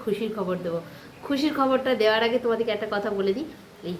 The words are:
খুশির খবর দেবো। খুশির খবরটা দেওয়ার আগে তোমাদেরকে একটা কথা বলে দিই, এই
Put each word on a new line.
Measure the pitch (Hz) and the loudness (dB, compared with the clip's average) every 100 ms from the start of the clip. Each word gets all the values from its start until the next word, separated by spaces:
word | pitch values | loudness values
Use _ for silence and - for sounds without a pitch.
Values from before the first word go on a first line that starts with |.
খুশির | 226 196 220 220 | -4 -2 -2 -4
খবর | 185 175 | -2 -2
দেবো। | 175 165 - - - - | -2 -4 -6 -16 -20 -14
খুশির | - 269 302 285 | -4 0 0 2
খবরটা | 262 254 262 | 2 2 2
দেওয়ার | 233 214 220 | 4 4 4
আগে | 233 247 | 4 2
তোমাদেরকে | 240 226 233 | 2 0 0
একটা | 208 214 | 0 0
কথা | 202 208 | -2 0
বলে | 196 196 | 0 0
দিই, | 220 311 - - - | 0 -4 -10 -20 -12
এই | 170 | -8